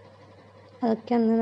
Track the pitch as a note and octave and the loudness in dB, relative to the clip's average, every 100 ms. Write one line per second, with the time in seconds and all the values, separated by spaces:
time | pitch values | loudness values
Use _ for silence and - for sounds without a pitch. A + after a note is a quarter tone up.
0 | - - - - - - - - A#3+ A3 | -20 -20 -20 -20 -20 -20 -20 -6 -2 -2
1 | - A#3+ A3+ A3+ | -2 0 2 2